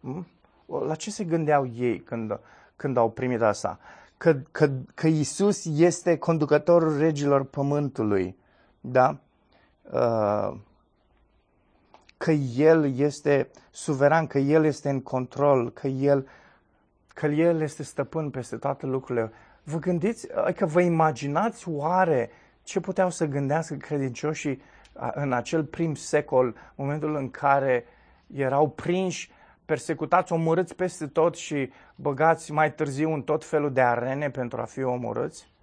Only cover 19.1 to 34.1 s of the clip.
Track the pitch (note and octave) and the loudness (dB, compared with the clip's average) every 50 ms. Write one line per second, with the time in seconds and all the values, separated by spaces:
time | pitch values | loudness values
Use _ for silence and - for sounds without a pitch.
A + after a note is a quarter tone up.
19.1 | B2+ A#2 A2+ A2 - - - _ _ _ _ - D3 E3 - F#3 F3+ E3+ D#3+ G#3 | -2 -2 -2 -2 -6 -16 -20 _ _ _ _ -8 -8 -4 -2 -2 -2 0 0 -2
20.1 | A3+ - - - - - - - D#3 - G#3 E3 D3 - F3+ G#3+ E3 D#3+ D#3+ D#3+ | -4 -4 -10 -6 -4 -2 -2 -2 0 -2 -2 2 4 4 4 4 4 2 2 2
21.1 | D3 A2+ C#3 C#3 C#3+ D#3+ G3+ A#3 G#3+ - - F3+ D#3+ D3 C#3+ D#3+ F3+ F#3 F#3+ E3+ | 0 -2 -6 -2 -2 0 -2 -2 -4 -6 -10 -8 -6 -4 -2 0 2 2 4 4
22.1 | D#3 B2+ A#2 - - _ _ _ _ _ _ - - G3 E3+ - F#3 - F#3+ F3+ | 2 0 0 -2 -8 _ _ _ _ _ _ -6 -6 -6 -4 -4 0 0 0 0
23.1 | E3 - E3+ D3+ C3+ C#3+ C#3 C3+ C#3+ D#3+ D#3+ D#3+ D3+ C#3 - - D#3 C#3+ C3+ C3 | 0 -2 -2 -2 -2 -2 -2 0 0 -2 -2 -4 -8 -10 -8 -6 -4 -2 -2 -4
24.1 | A#2+ - - D3+ D#3 - - D3+ C3 - - _ _ - - - _ - B2 A#2+ | -6 -4 -4 -4 -4 -4 -4 -4 -6 -6 -10 _ _ -20 -20 -20 _ -8 -8 -6
25.1 | - C#3+ C#3+ C#3 B2+ A#2+ A#2 - - D#3+ D3+ - - - E3+ D#3+ D3 C3+ - - | -4 -4 -2 -2 -2 -2 -2 0 -2 -2 -2 -2 -4 -4 -2 -2 -2 -6 -6 -2
26.1 | - D3+ D3 - - B2+ B2+ A#2+ A2 - - - _ - C#3 C#3 D3 D3+ D3 D3+ | -2 -2 0 2 2 2 2 2 0 -8 -18 -20 _ -8 -6 -4 -4 -4 -4 -4
27.1 | D3+ D3 C3+ A#2+ - - - C#3 C#3 C#3+ C3+ C3+ B2+ A#2+ A#2+ - _ _ _ _ | -4 -4 -6 -8 -8 -2 2 4 4 4 4 2 0 0 0 -6 _ _ _ _
28.1 | _ _ _ _ - C3+ C#3 C3 C3+ C#3 D#3 D3 - - - D#3+ F3 F#3 F#3+ F#3 | _ _ _ _ -6 -4 -2 0 4 2 2 2 0 -6 -4 -2 -2 0 0 -2
29.1 | E3+ - - - _ _ - _ _ _ _ - D#3+ C#3+ - - E3 - D#3+ - | -4 -8 -12 -16 _ _ -20 _ _ _ _ -4 -4 -4 -2 -6 -4 -4 -2 2
30.1 | F3 F3+ F3+ - E3+ E3 E3 D#3+ D#3+ E3+ F#3 F3 - - F#3 F3+ - - D#3 C#3+ | 2 2 2 2 -2 -2 0 2 2 0 0 -2 -4 -6 -6 -6 -6 -8 -12 -4
31.1 | - E3+ D#3 E3+ D#3+ - - - D#3 C#3+ C3+ C3 - - - _ _ - C3+ C#3+ | 0 2 2 2 2 -2 -10 -6 -4 -4 -4 -6 -8 -18 -20 _ _ -6 -6 -4
32.1 | C#3 C3 D#3 D#3+ E3 D#3+ - - D3+ D3+ D#3 D3+ - - D#3 D3 C3+ C3+ D#3 D#3+ | 0 2 4 4 4 2 -2 -6 0 0 0 0 0 -2 -4 -4 -2 -2 -2 -2
33.1 | D#3+ D3 A#2+ - D#3 D3 - - - D3+ D3 D3 C3 C3 C3 A#2+ A#2+ A#2+ A#2+ C3 | -2 -4 -2 -2 -4 -4 -2 -2 -2 -2 -2 0 2 2 4 4 4 0 -2 -4